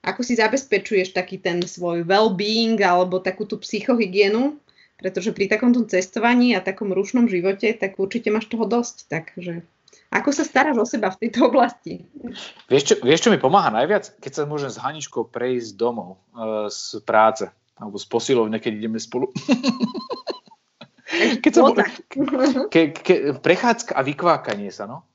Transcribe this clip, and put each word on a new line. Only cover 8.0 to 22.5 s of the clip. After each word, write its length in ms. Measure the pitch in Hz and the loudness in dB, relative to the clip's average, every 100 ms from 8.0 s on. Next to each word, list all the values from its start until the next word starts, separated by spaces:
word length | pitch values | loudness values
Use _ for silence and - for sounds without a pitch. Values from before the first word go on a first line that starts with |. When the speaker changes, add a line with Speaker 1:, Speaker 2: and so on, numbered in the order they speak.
| 190 233 226 | -4 -4 -2
Speaker 1:
máš 160 | 214 220 | -2 -4
toho 160 | 226 | -4
dosť, 480 | 208 233 240 - - | 0 0 -2 -10 -8
takže 560 | 160 160 - 175 170 - _ _ _ _ | -8 -8 -14 -10 -12 -14 _ _ _ _
ako 160 | 196 214 | -2 0
sa 160 | 277 285 | -2 0
staráš 320 | 262 302 247 | 2 2 0
o 80 | 240 | 0
seba 240 | 254 202 | -2 -4
v 160 | - 233 | -4 -6
tejto 240 | 226 262 | 2 4
oblasti? 560 | 254 240 - - 175 - - - - - - - | 4 2 -2 -14 -14 -14 -16 -16 -16 -18 -20 2
Speaker 2:
Vieš 120 | 139 143 | 2 4
čo, 80 | - | 2
vieš, 240 | 120 160 240 | 4 4 4
čo 40 | |
mi 80 | 175 | 4
pomáha 320 | 131 190 156 110 | 4 4 4 0
najviac? 400 | 147 202 - _ | 2 0 -2 _
Keď 80 | 135 | -12
sa 120 | 156 147 | -6 -4
môžem 240 | 147 139 | -4 -6
s 80 | 107 | -6
Haničkou 480 | 131 156 143 - 110 | -8 -8 -10 -8 -6
prejsť 480 | 120 123 127 113 98 | -4 -4 -4 -6 -4
domov, 480 | 117 117 90 95 _ | -4 -2 -12 -18 _
e, 400 | 120 110 107 104 | -10 -6 -4 -6
z 320 | - - - | -8 -12 -12
práce, 480 | - 107 110 107 95 _ _ _ | 0 4 4 2 -10 _ _ _
alebo 240 | 107 101 | -14 -14
z 80 | - | -4
posilovne, 480 | 117 - 127 110 110 | -4 0 2 2 -2
keď 80 | 120 107 | -6 -6
ideme 200 | 110 110 | -6 -8
spolu. 340 | - 127 - - | -6 -6 -6 -6
<laughs> 0 | - 254 269 - - - 1047 494 - - _ _ _ _ - _ - 339 | 0 0 0 -4 -6 -8 -10 -12 -10 -14 _ _ _ _ -20 _ -8 0
Keď 360 | 359 254 302 | 0 2 2
sa 80 | - | 6
Speaker 1:
No 60 | 269 | 6
Speaker 2:
mo-, 60 | - | 4
Speaker 1:
tak. 140 | 202 - - 269 277 269 269 | -2 -4 -12 -6 -2 0 0